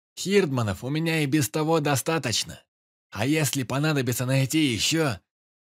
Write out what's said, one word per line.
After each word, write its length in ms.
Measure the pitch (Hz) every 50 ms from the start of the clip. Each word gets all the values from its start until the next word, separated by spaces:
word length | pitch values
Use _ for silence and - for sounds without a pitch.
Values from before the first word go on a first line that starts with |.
| _ _ _ -
Хирдманов 640 | - 175 196 202 190 156 131 127 117 104 92 - -
у 60 | 127
меня 320 | 147 156 165 165 160 160
и 40 | 151
без 220 | 139 135 156 135 -
того 320 | - - 151 156 165 165
достаточно. 840 | 147 147 143 120 - - 160 165 135 127 104 - - - 151 - - _ _ _ _ _ _ _ _ _
А 160 | - 98 110
если 360 | 135 151 156 151 123 - 139
понадобится 640 | 127 - 123 139 151 156 156 143 123 127 123 - 127
найти 460 | 123 135 135 135 123 - 160 156 135
еще, 460 | 117 101 - - 147 165 160 143 107 87 - _ _ _ _ _ _ _